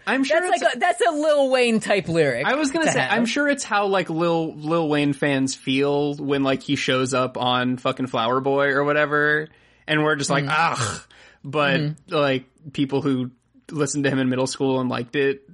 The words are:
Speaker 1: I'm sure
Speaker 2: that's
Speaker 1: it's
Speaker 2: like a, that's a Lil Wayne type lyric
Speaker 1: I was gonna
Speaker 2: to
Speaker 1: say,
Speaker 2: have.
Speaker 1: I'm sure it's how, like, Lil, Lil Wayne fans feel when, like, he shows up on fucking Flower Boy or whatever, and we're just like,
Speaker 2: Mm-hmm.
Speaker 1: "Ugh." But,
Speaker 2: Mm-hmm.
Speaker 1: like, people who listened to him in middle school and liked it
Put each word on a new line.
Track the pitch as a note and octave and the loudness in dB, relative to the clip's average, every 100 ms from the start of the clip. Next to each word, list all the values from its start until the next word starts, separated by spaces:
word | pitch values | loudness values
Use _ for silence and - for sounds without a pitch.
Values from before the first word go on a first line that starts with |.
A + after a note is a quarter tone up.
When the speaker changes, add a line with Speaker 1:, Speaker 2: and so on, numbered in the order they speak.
| - | -2
Speaker 1:
I'm | B3+ | -2
sure | C4+ D#4+ | 0 0
Speaker 2:
that's | F4+ F4+ | 0 0
Speaker 1:
it's | |
Speaker 2:
like | E4 B3 | 0 0
a, | |
that's | F4 F4 F4 | 0 2 0
a | |
Lil | D4+ D#4 D4 C4+ | 0 2 2 4
Wayne | C4 A#3+ A3 | 4 2 2
type | - G#3 D3 | 0 -2 0
lyric | E3 D3 A#2+ F#3 | 2 2 2 0
Speaker 1:
I | C4+ | 0
was | D4 | 0
gonna | E4 D4+ | 0 0
Speaker 2:
to | |
Speaker 1:
say, | - | 0
Speaker 2:
have. | C3 | 0
Speaker 1:
I'm | G#3+ A#3 | 0 0
sure | D4 D4 | 0 0
it's | C#4 - | 0 -2
how, | G#3 G3+ | 0 2
like, | F#3+ F3 | 0 0
Lil, | D#3+ E3+ E3 D#3+ D3 | 0 0 0 -2 -6
Lil | D3+ E3+ D#3 | -2 0 2
Wayne | D3 C#3+ | 2 0
fans | C#3+ D3 C3+ C3 | 0 0 0 -2
feel | - - C3+ C#3+ C#3+ D3 D3 | -4 -2 0 2 2 0 -2
when, | C#3+ C#3+ | -2 0
like, | C3+ C3+ | 2 0
he | - C#3 | -2 -2
shows | - C3 C3 | 0 0 0
up | C3 B2+ - | 0 -2 -2
on | B2 B2 B2 B2+ | 0 0 0 -2
fucking | C3+ B2+ B2+ | -2 -4 -4
Flower | B2+ A2+ B2+ | -2 0 0
Boy | C3+ C#3 C#3+ | 0 2 2
or | C3+ C#3+ | 2 2
whatever, | D3 D3 D3 D3 D3+ D#3 - _ _ - | 2 2 2 2 0 -4 -12 _ _ -2
and | D#3 | 0
we're | D3+ D3+ | 2 0
just | C#3 | 0
like, | C#3+ C#3+ | -2 0
Speaker 2:
Mm-hmm. | D3+ E3 B2+ | 0 0 0
Speaker 1:
"Ugh." | G#2+ - - - - - | -4 -6 -14 -20 -20 -20
But, | C#3 D3+ C#3+ C3+ | -6 0 2 2
Speaker 2:
Mm-hmm. | D3+ D#3 - D#3 | -2 -6 -4 0
Speaker 1:
like, | C#3+ C3 - _ D3 | 2 0 -4 _ -10
people | - C3+ C#3 | -4 -2 0
who | C#3+ C3 B2+ - _ _ - | 0 -2 -4 -10 _ _ -10
listened | D3 C#3+ D3 C#3 | -4 -2 0 0
to | |
him | C3 | 0
in | B2+ | 0
middle | B2+ C3 | 0 -2
school | - C3+ C3 | -2 0 0
and | B2+ | -2
liked | A#2+ A#2+ D3 | -4 -4 0
it | C#3 C3+ - | 0 -2 -8